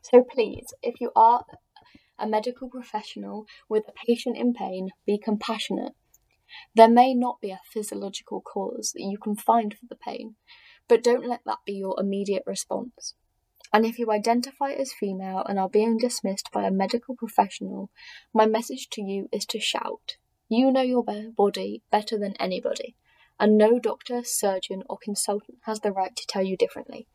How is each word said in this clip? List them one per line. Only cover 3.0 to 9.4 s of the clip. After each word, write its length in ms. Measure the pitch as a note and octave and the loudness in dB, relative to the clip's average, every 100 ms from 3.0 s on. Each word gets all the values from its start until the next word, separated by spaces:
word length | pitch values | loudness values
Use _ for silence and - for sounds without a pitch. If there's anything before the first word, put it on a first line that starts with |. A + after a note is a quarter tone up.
| G#3+ - G3+ G#3 G#3+ - _ | -10 -14 -12 -12 -14 -20 _
with 160 | G#3+ G#3+ | -2 -2
a 180 | - - | -10 0
patient 320 | A#3 B3+ A3+ | 0 0 -2
in 160 | A#3+ | 0
pain, 360 | A#3+ F#3+ F#3 F#3+ - - | 0 -6 -6 -8 -8 -2
be 120 | G#3 | -2
compassionate. 760 | - G#3+ - A3 - - - _ _ _ _ _ _ - - A3 | 0 -4 -2 -6 -4 -6 -6 _ _ _ _ _ _ -20 -4 8
There 140 | A3+ | 10
may 240 | A#3 C4 | 10 6
not 280 | B3 B3 - | 4 -2 -4
be 100 | G3+ | -10
a 100 | F#3 - | -12 -12
physiological 720 | A3 G#3 G3+ G3+ G3+ - G3 | -10 -8 -8 -8 -10 -12 -12
cause 520 | - - F#3+ - G#3+ - | -8 -6 -6 -6 -8 -8
that 80 | |
you 140 | G3 G3+ | -8 -6
can 180 | G#3+ | -6
find 380 | G#3 | -4